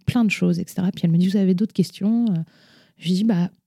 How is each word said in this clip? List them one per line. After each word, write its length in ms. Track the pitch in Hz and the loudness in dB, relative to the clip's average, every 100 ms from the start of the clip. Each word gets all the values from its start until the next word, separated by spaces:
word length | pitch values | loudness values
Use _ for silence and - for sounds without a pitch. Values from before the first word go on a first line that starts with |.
| - | -4
plein 180 | 247 | 0
de 60 | 220 | 0
choses, 300 | - 180 175 | 0 0 -2
et 60 | - | -4
cetera. » 240 | - 185 - | -4 -4 -2
Puis 60 | 170 | 0
elle 40 | |
me 60 | 165 | 2
dit, « 100 | 185 | 2
Vous 60 | 202 | 2
avez 180 | 190 185 | 2 0
d'autres 180 | 220 | -2
questions ? » 520 | - 175 - 196 233 233 | -2 -2 -2 -2 0 0
Euh, 60 | 170 160 _ _ _ _ _ | -2 -6 _ _ _ _ _
je 100 | 160 | -2
lui 60 | 185 | 0
dis, « 80 | |
Bah, 260 | 226 180 175 _ | 2 0 -2 _